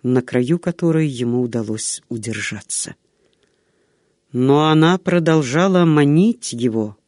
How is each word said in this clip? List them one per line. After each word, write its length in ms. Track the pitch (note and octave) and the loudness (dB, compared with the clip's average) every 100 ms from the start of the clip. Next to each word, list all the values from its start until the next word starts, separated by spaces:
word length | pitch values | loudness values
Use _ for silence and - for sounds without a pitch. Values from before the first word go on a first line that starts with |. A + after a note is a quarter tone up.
на 180 | B2 B2+ | 2 0
краю 380 | B2 B2+ B2 E3+ | 0 -2 0 -2
которой 480 | F3 F3 E3+ D#3+ D#3 | -4 -4 -2 0 -2
ему 340 | B2 A#2+ A#2+ | -2 -2 -2
удалось 580 | B2 A#2 G#2+ A2 - - _ | -2 -4 -6 -6 -8 -12 _
удержаться. 880 | A#2+ A2 G#2 - G#2+ - - - - _ _ _ _ _ _ _ _ _ _ _ _ _ | -10 -8 -8 -8 -10 -10 -10 -10 -14 _ _ _ _ _ _ _ _ _ _ _ _ _
Но 380 | B2 B2+ C#3+ D#3 | -2 2 4 4
она 300 | D#3 D#3+ F#3 | 4 4 2
продолжала 880 | F3+ F3 E3 D#3+ C3 C#3+ F#3+ F3+ | 0 0 2 2 0 0 2 2
манить 680 | E3+ D3+ C#3+ D3+ G#3 A3+ - | 4 4 4 4 2 0 -8
его 440 | A#2+ A#2+ A2 G#2+ G#2 | -4 -2 -2 -4 -8